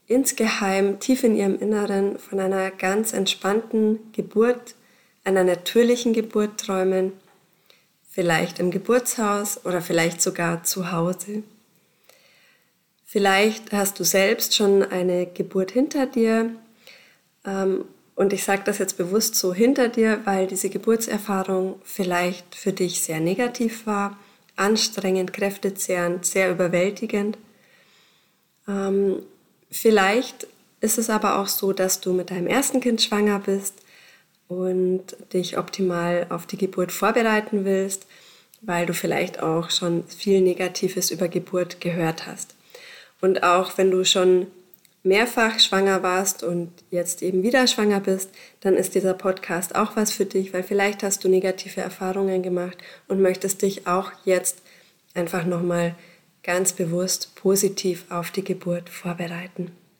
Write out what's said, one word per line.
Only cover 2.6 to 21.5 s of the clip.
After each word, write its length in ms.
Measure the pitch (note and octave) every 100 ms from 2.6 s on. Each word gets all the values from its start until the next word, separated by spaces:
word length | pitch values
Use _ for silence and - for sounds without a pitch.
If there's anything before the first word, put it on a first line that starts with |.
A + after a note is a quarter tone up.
| F#3+
ganz 440 | F#3+ F#3+ G3+ A3
entspannten 960 | - G3 - F#3+ G#3+ A3 A3 G#3+ A3 -
Geburt, 640 | - - G#3 A#3+ A#3+ - - _ _ _ _
einer 200 | G3 F#3+
natürlichen 720 | F3+ F3 - A3+ A#3+ A#3+ A#3+
Geburt 460 | A3 A3 G#3+ G#3 -
träumen, 540 | - F#3+ F#3+ F#3 F#3+ F#3+ _ _ _ _ _ _ _ _ _
vielleicht 520 | - E3+ D#3+ F3 -
im 100 | F3+
Geburtshaus 960 | F#3+ G#3 B3 A#3+ - G#3 G3+ G#3 - F#3
oder 160 | F3+
vielleicht 400 | F3 E3+ E3 E3+
sogar 420 | F#3 E3+ E3+ E3+
zu 280 | - F#3+ F3
Hause. 500 | E3+ E3+ F3+ G3+ G#3+ - _ _ _ _ _ _ _ _ _ _ _ _ _ _ _ -
Vielleicht 640 | G#3+ G3 F#3+ A3 G#3+ -
hast 280 | G3+ G3 -
du 40 |
selbst 500 | F3 F#3+ G3 A3+ -
schon 300 | - G3+ G3
eine 420 | G3 F3+ F3+ F3+ F3
Geburt 460 | - - F#3+ F#3+
hinter 340 | B3 D4+ D4 C4
dir, 460 | A#3+ A3+ A3+ A3+ A3+ - _ - - - _ _ _
ähm, 420 | G3 F#3+ F#3+ F#3+ - - _ -
und 120 | G3
ich 100 | G3
sag 220 | - G3 G3+
das 120 | G3+
jetzt 200 | F#3+ -
bewusst 360 | F3 G#3+ A3
so 180 | - F#3
hinter 360 | F3+ A#3 C#4 A#3
dir, 340 | A#3 A3 G#3+ G3
weil 200 | F#3+ F#3+
diese 240 | F#3+ F#3+
Geburtserfahrung 1120 | F#3+ A3 A3+ A3+ G#3 G3+ G3 F#3+